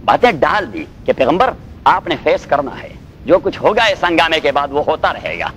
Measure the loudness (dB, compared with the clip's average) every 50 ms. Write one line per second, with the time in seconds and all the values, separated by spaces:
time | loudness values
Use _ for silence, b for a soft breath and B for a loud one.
0 | 0 0 0 4 4 2 2 2 0 0 0 0 -2 -4 -8 -12 -12 -12 -14 -12
1 | -2 -2 0 2 2 0 2 2 2 0 0 -6 -14 -20 -20 -2 2 2 2 2
2 | 0 -4 -8 -2 0 0 0 0 0 -2 -2 0 0 -4 -8 -12 -16 -16 -18 -20
3 | -20 -20 -20 -16 0 2 2 2 2 0 -6 0 0 0 2 4 2 2 0 0
4 | 0 0 2 2 2 2 2 0 0 0 0 0 -2 -2 -2 -2 0 0 -2 0
5 | 0 -2 -2 -2 -6 -8 -6 -6 -6 -8 -8